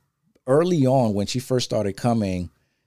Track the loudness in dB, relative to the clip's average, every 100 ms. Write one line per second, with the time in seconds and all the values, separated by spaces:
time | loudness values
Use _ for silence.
0 | _ _ _ _ 0 2 2 2 4 4
1 | 2 0 -2 -6 -2 -2 -2 -2 -4 -2
2 | -2 0 0 -4 -6 -12 _ _